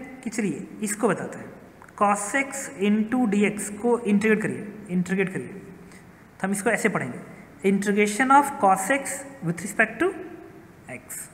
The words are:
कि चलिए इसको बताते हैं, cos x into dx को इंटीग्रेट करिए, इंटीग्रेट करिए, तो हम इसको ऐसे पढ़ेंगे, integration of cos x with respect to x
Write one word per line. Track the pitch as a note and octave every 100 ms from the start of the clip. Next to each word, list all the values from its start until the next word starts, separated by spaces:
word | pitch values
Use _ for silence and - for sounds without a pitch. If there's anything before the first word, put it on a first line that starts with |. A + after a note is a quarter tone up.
| - -
कि | A3+
चलिए | - G3 C3+ - -
इसको | G#3+ - A3+
बताते | E3+ - -
हैं, | - - - - - -
cos | G3+ G3+ - C#4
x | C4+ - - -
into | G#3 G#3+ G#3+ B3+ A#3
dx | G#3 G3+ G3+ -
को | - A#3+ A#3+
इंटीग्रेट | G#3 G3+ A3 G#3+
करिए, | E3+ B2 - - -
इंटीग्रेट | F3+ F3 F#3+ F#3
करिए, | C#3+ A#2+
तो | F#2+ - - - - - - - -
हम | F#3+
इसको | G3+ A#3+
ऐसे | G#3 G#3
पढ़ेंगे, | - C3 - - - - - G3
integration | G3 G#3 G3+ G#3 G#3 C4
of | C#4 C#4 -
cos | G3 F#3+
x | - C#4 - - - - E3
with | E3+
respect | - - A3 -
to | F4+ - - - - - - - -
x | B2 - - -